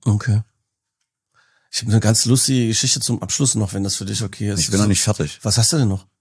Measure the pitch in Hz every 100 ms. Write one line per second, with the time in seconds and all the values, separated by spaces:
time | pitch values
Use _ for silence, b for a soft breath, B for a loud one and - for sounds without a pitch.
0 | - 107 - 104 - _ _ _ _ _
1 | _ _ _ _ _ _ _ - 117 110
2 | 123 110 113 127 - 131 117 110 131 -
3 | - 120 95 - 135 110 101 101 98 -
4 | 98 101 101 - 104 101 - 101 104 98
5 | - - 76 - 110 110 113 160 113 95
6 | - _